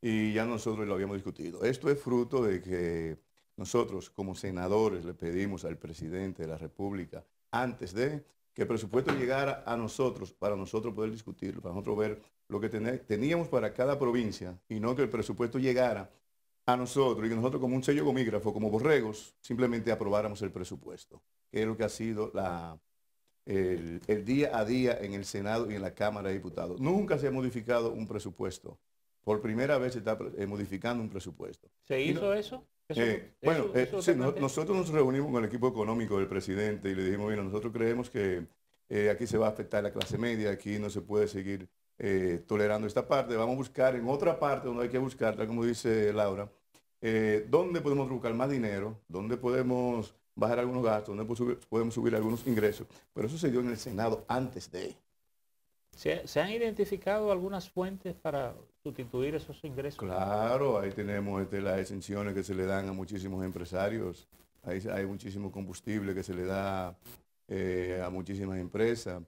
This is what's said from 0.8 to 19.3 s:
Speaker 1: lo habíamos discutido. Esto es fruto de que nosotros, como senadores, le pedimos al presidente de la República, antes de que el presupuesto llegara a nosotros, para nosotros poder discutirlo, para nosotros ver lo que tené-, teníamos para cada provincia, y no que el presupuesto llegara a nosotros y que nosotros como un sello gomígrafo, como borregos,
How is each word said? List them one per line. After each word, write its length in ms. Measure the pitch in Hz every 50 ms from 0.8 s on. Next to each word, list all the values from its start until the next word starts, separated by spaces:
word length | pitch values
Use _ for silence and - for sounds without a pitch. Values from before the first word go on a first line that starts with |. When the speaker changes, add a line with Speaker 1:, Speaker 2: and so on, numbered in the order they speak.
| 107 104
Speaker 1:
lo 60 | 101
habíamos 240 | 92 98 98 101 98
discutido. 480 | 95 101 - - 76 82 85 87 98
Esto 240 | 117 135 131 - 143
es 100 | 143 139
fruto 440 | 143 - 123 123 120 117 - 131 120
de 180 | 107 95 90
que 560 | 90 90 92 90 87 85 85 82 82 80 80 - _ _ _ _ _ _ _ -
nosotros, 520 | 95 90 - 120 117 117 - 92 - -
como 260 | _ - 98 95 92
senadores, 720 | 80 - 98 95 90 90 92 101 107 110 107 98 90 82
le 80 | 87 90
pedimos 520 | - - 85 85 92 98 101 98 85 82
al 120 | 82 82 76
presidente 680 | - 80 80 - - 78 82 92 95 95 90 - 87
de 40 | 78
la 100 | 80 78
República, 680 | 80 78 - - 98 101 101 95 87 78 - 80 - _ _ _ _ _
antes 420 | - 117 127 127 117 - - 87 87
de 300 | 104 123 143 151 147 143 _ _ _ _ _ _
que 100 | - 104
el 40 | -
presupuesto 460 | 120 113 110 104 - 127 131 - 147
llegara 500 | 139 127 120 131 135 139 139 135 - -
a 120 | - 117 117
nosotros, 560 | 117 107 - - 135 127 113 - 104 92 -
para 220 | _ - 101 104
nosotros 380 | 98 95 90 - 110 107 117 104
poder 180 | 101 107 110
discutirlo, 500 | 110 113 110 - 90 - - 95 95 -
para 120 | - 90 85
nosotros 240 | 98 101 104 113 104
ver 240 | 107 107 107 104 - - _ _ _ _
lo 100 | - 101
que 100 | 104 110
tené-, 280 | - 110 104 117 127 123
teníamos 500 | - - 107 101 117 147 165 170 170 -
para 260 | - 127 110 107 -
cada 240 | - 123 135 143 135
provincia, 600 | 139 123 117 123 120 107 98 - 98 90 90 90 _ _
y 120 | 113 110
no 160 | 107 117 127
que 80 | 123 143
el 60 | 123
presupuesto 500 | 110 117 104 - 104 92 120 117 113 135
llegara 500 | 131 135 123 123 127 123 110 101 95 - - _ _ _ _ _ _ _ _ _ _
a 100 | - 123
nosotros 500 | 123 123 123 - 139 135 131 113 98 107
y 40 | 113
que 60 | 113
nosotros 260 | 113 113 131 131 143
como 140 | 127 123 123
un 80 | 131 127
sello 220 | - 143 147 151
gomígrafo, 480 | 147 127 131 127 110 104 104 101 110 101
como 160 | 104 107 107
borregos, 680 | 104 110 120 151 156 139 117 107 107 - - -